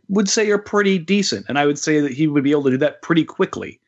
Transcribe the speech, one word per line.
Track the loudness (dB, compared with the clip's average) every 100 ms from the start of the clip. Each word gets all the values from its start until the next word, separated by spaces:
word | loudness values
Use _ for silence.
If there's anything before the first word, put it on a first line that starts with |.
| -4
would | -2 0
say | 0 0
are | 0
pretty | 0 0 2 0
decent, | 0 0 0 -4 -4
and | 0
I | 0
would | 0
say | 0 0
that | 0
he | 0 0
would | 2
be | 2
able | 2
to | 2
do | 2
that | 0 -4
pretty | 0 0
quickly. | 0 -4 -4 -4 -10 -14